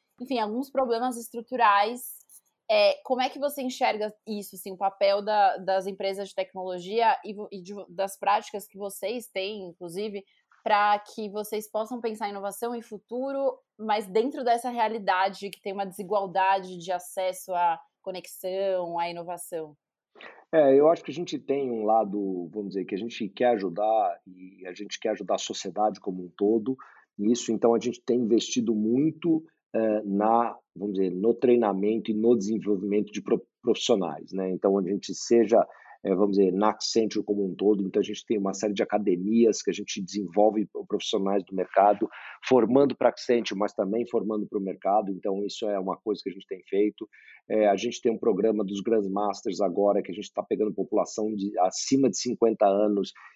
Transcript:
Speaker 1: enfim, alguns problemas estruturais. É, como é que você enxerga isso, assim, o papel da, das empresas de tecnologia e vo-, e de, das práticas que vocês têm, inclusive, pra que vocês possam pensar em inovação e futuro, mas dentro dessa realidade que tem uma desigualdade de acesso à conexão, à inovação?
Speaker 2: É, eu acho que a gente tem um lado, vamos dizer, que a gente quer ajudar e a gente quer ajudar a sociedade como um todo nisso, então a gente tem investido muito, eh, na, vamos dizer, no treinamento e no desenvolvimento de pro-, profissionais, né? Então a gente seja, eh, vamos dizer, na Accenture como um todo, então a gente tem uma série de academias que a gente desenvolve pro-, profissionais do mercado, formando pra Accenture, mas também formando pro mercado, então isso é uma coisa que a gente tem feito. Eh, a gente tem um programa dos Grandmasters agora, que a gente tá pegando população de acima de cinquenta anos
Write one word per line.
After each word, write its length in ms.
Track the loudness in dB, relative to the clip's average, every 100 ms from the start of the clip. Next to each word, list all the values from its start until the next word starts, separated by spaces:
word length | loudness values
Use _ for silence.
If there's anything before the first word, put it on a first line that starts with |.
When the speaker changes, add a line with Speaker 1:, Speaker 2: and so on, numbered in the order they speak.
| _ -14
Speaker 1:
enfim, 180 | -6 -4
alguns 320 | -2 -4 -4
problemas 460 | -2 0 0 -2 -6
estruturais. 960 | -10 -12 -6 2 4 4 2 -2 -12 -18 _ -20 _ _ 0
É, 240 | 4 4 4
como 160 | -2 -2
é 80 | -2
que 100 | -2
você 220 | -4 -4
enxerga 540 | -6 -2 0 0 -4 -8 -10
isso, 300 | -8 -10 -14
assim, 160 | -12
o 60 | -4
papel 440 | -4 2 2 2
da, 360 | 2 4 4 2
das 280 | 0 0 -2
empresas 420 | -4 -4 -4 -6
de 60 |
tecnologia 840 | -6 -6 -8 -8 -8 -4 2 2 2
e 120 | -4
vo-, 140 | -12 -12
e 100 | -14
de, 120 | -14 -14 -10
das 280 | -6 -6 -4
práticas 480 | 0 0 -2 -12 -12
que 120 | -12
vocês 480 | -12 -8 -8 -8 -8
têm, 400 | -8 -6 -8 -12
inclusive, 560 | -14 -12 -8 -8 -8 -14 _ _ _
pra 360 | 0 2 4 2
que 300 | -2 -10 -8
vocês 420 | -8 -6 -8 -6
possam 300 | -6 -6 -6
pensar 260 | -6 -6 -8
em 40 |
inovação 440 | -6 -8 -6 -6
e 60 | -6
futuro, 800 | -10 -16 -10 -8 -4 -2 -2 -2 _ -8
mas 280 | -2 -2 0
dentro 360 | 0 0 0
dessa 280 | 0 0 0
realidade 800 | -2 -2 -2 -4 0 0 -2 -12
que 100 | -10
tem 120 | -8
uma 100 | -6
desigualdade 920 | -6 -8 -2 -2 0 0 2 2 -2 -10
de 120 | -6
acesso 640 | -6 -6 -6 -4 -4 -6
à 260 | 0 0 -2 -8 _
conexão, 960 | -12 -12 -12 -10 -6 -2 -2 -2 -2 -4
à 120 | -4
inovação? 640 | -6 -10 -10 -10 -10 -10 -14 _ _ _ -20 -20 -20 _
Speaker 2:
É, 240 | 6 8
eu 140 | 8 8
acho 160 | 4
que 60 | 0
a 40 |
gente 240 | -8 -8 -6
tem 320 | -2 -2 -2
um 140 | 0
lado, 640 | 4 4 2 -2 -4 -4 -6
vamos 180 | -8 -6
dizer, 180 | -6 -4
que 80 |
a 40 | -6
gente 300 | -6 -8 -8
quer 200 | 0 2
ajudar 720 | 2 -2 -2 0 2 0 -4 -12
e 400 | -20 -20 -16 -14
a 60 |
gente 260 | -12 -12 -6
quer 120 | -4
ajudar 240 | -4 -2
a 40 | -4
sociedade 640 | -4 -8 -8 -2 -2 -2
como 240 | -6 -8
um 60 | -10
todo 420 | -2 2 2 0 -6 -10 -20 _ -4
nisso, 340 | 0 0 0
então 220 | 0 2
a 40 | 2
gente 220 | 0 -4
tem 180 | -2 0
investido 540 | 2 2 2 -2 0
muito, 680 | 0 0 2 0 0 0 0 -2 _ _
eh, 280 | -2 0 0
na, 520 | 0 2 4 4 2 -4 _
vamos 200 | -8 -4
dizer, 160 | 0 0
no 240 | 2 2
treinamento 800 | 4 4 6 4 2 0 0 -2
e 20 |
no 220 | 2 4 4
desenvolvimento 760 | 2 -2 0 -2 0 0 -2
de 80 | -4
pro-, 240 | -2 -2 -2 _
profissionais, 720 | -2 0 2 2 0 -6 -8
né? 160 | -4 -4
Então 280 | 0 2 2
a 40 |
gente 300 | 2 -2 -6
seja, 540 | -8 4 4 6 6 4 -2 -20 -8
eh, 100 | -2
vamos 220 | 2 2 4
dizer, 160 | 4
na 180 | 4 2
Accenture 540 | 0 -2 0 0 -2
como 200 | -2 -2
um 100 | -2 0
todo, 260 | 2 2
então 160 | 2 0
a 60 |
gente 200 | -2 -4
tem 140 | -4 -2
uma 160 | -2
série 200 | -2 -2
de 80 | -2
academias 800 | 0 0 0 0 2 4 4 4
que 100 | -2
a 40 |
gente 260 | -4 -6 -8
desenvolve 640 | -8 -6 -2 4 4 4 -2
pro-, 200 | -6 -6
profissionais 560 | -6 -2 -2 0 -2
do 80 | -2
mercado, 560 | -4 0 4 6 4 0 -6 -18 -10 2
formando 500 | 4 6 4 4 4
pra 120 | 0
Accenture, 500 | 2 0 0 0 -2
mas 160 | -2
também 320 | -2 -2 -2 -2
formando 400 | -2 -2 -4 -4
pro 140 | -4
mercado, 500 | -4 -4 0 0 0
então 340 | -4 -4 -4
isso 240 | -4 -6 -4
é 80 | -2
uma 160 | -2 -4
coisa 240 | -4 -4
que 80 | -6
a 20 |
gente 140 | -10 -10
tem 160 | -14 -2
feito. 400 | 0 0 -2 -12 -18 -20 -18 -4
Eh, 220 | 2 2
a 80 | 2
gente 240 | -2 -2
tem 100 | -2
um 80 | 0
programa 460 | 0 2 2 0
dos 160 | -2 -4
Grandmasters 800 | 0 0 0 -2 -4 -4 -6 -2
agora, 420 | -2 2 2 2
que 80 | -2
a 40 |
gente 180 | -8 -8
tá 100 | -6
pegando 300 | -2 0 0
população 640 | -2 -2 0 -2 -2 -4
de 220 | -2 -4 0
acima 500 | 0 0 0 2 4
de 100 | 2
cinquenta 480 | -4 2 2 4 4
anos 460 | 6 4 2 -2 -6 -20